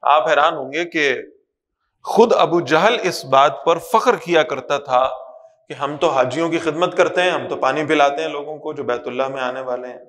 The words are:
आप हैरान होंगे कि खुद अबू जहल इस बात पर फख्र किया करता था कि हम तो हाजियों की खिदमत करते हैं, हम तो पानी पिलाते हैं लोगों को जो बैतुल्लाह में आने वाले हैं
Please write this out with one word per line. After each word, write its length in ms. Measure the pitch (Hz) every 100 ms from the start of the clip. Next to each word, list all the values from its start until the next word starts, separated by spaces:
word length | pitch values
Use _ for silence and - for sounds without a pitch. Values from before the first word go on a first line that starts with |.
आप 240 | - 147 156
हैरान 260 | 147 156 165
होंगे 280 | 131 143 175
कि 140 | 165 143 123 - _ _ _ _ _ _ _ -
खुद 280 | - 233 202
अबू 240 | 170 170
जहल 300 | 139 156 196 247 180
इस 160 | - 139
बात 340 | 135 143 147 -
पर 140 | 165 165
फख्र 300 | - 254 226
किया 260 | - 170 151
करता 320 | 135 127 143
था 200 | 139 127 131 - - - - _ _
कि 60 | 135
हम 220 | 143 151
तो 120 | 170
हाजियों 400 | 135 127 131 165
की 100 | 165
खिदमत 340 | 165 151 180 175
करते 240 | 175 180
हैं, 100 | 180
हम 160 | 160 127
तो 80 | 135
पानी 260 | 135 143 151
पिलाते 360 | 156 143 143
हैं 80 | 160
लोगों 260 | 147 143 156
को 140 | 156
जो 100 | 147
बैतुल्लाह 460 | 120 120 - 127 135
में 120 | 135
आने 200 | 127 127
वाले 240 | 127 123 127
हैं 120 | 120